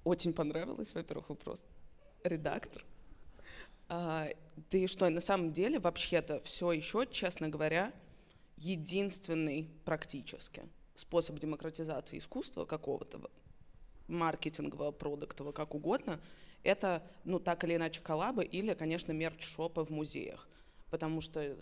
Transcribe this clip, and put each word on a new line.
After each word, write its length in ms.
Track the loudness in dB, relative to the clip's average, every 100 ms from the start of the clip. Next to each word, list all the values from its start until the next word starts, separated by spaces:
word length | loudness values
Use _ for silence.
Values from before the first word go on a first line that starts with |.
очень 300 | 2 4 4
понравилось, 600 | 2 2 0 -2 -4 -4
во-первых, 360 | -4 -4 -6 -6
вопрос. 340 | -8 -8 -8 -10 -16 -16 -18 -20 -4
Редактор. 600 | 0 0 0 -2 -6 -12 -14 -16 -16 -16 -16 -14 -14 -14 -14 -14 -6
А, 380 | -2 0 0 -2 -6 -12 -16 2
да 60 | 4
и 100 | 4
что, 220 | 6 6
на 120 | 6
самом 300 | 6 6 6
деле, 260 | 4 4 4
вообще-то, 600 | 4 2 4 4 4 -2
всё 280 | -2 2 4
ещё, 340 | 4 2 2 2
честно 440 | 2 0 0 0
говоря, 420 | 2 4 4 2 -2 -16 -20 -20 -20 -20 -6
единственный 1080 | -2 -2 0 2 2 0 0 2 2 0 -4 -6 -2
практически 800 | -2 -2 -8 -8 -10 -10 -12 -14 -16 -16 -14
способ 440 | 2 4 4 0
демократизации 800 | -2 -2 -4 -4 -4 -4 -6 -8
искусства 460 | -6 -6 -4 -4 -2
какого-то, 520 | -2 -2 -2 -4 -10
в-, 100 | -12 -14 -20 -20 -20 -18 -18 -14 -4
маркетингового, 840 | 0 2 0 -2 -4 -4 -2 -4
продуктового, 600 | -2 -4 -4 -6 -8 -6
как 220 | -4 -4 -2
угодно, 440 | 2 2 2 -6 -6 -16 -18 -2
это, 380 | 2 4 4 2 -2 -10 0
ну, 140 | 2
так 240 | 2 2
или 120 | 4 4
иначе, 260 | 2 -2
коллабы 440 | 0 2 2 2 0
или, 280 | 0 0 2
конечно, 360 | 2 0 0
мерч-шопы 720 | 0 0 -2 -6 -2 -2 0
в 60 | 0
музеях. 580 | 0 -2 -4 -6 -8 -14 -20 -20 -20 -6
Потому 300 | -2 0 0
что 360 | -2 -2 -2 -4